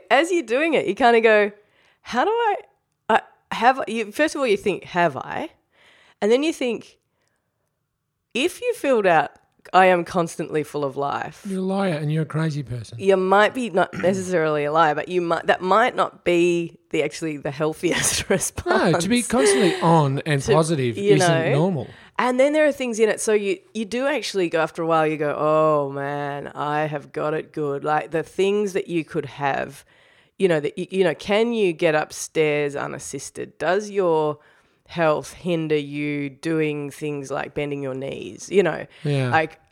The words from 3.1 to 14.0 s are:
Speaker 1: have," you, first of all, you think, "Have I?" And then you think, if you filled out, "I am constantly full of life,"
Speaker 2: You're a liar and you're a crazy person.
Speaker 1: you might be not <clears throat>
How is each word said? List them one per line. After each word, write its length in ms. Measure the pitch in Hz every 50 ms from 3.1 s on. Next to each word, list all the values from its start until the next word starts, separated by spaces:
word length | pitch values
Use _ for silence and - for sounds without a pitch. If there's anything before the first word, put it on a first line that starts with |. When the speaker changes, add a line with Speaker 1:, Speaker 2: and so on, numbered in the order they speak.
| 220 - - - _ _ _ -
Speaker 1:
have," 300 | - 180 220 247 262 269 -
you, 240 | - 220 233 214 202
first 240 | 214 - 302 311 -
of 40 | 302
all, 80 | 269
you 100 | 240 196
think, 260 | - - 208 170 - -
"Have 320 | - - 175 175 170 131
I?" 320 | 123 - 147 - - 294 330 _ _ _ _ _ _ _ _ _ _ _ _ _ -
And 100 | 202 208
then 120 | 233 269 294
you 100 | 330 311
think, 440 | - 269 240 214 - - - _ _ _ _ _ _ _ _ _ _ _ _ _ _ _ _ _ _ _ _ _ _ _ _ _ _ _ _ -
if 280 | 233 285 359 - -
you 120 | 480 494 466
filled 300 | - - 277 254 220 202
out, 240 | 185 165 147 - - - _ _ _ _ _ - - -
"I 120 | 180 185
am 160 | 185 185 175 170
constantly 580 | - - 190 170 160 - - 165 - 147 156 147
full 200 | - - 147 143
of 120 | 135 123
life," 460 | 139 139 143 - 117 - - - - -
Speaker 2:
You're 120 | 202 190 190
a 40 | 185
liar 300 | 190 190 196 196 185 160
and 160 | 147 156 147
you're 120 | 156 160 156
a 40 |
crazy 360 | 156 - 156 160 160 143 147 131
person. 360 | 117 123 120 107 - - 117
Speaker 1:
you 180 | 190 190 190
might 360 | 185 185 185 196 202 214 208 -
be 160 | 269 240 214
not 240 | 165 202 175 - -
<clears throat> 160 | 175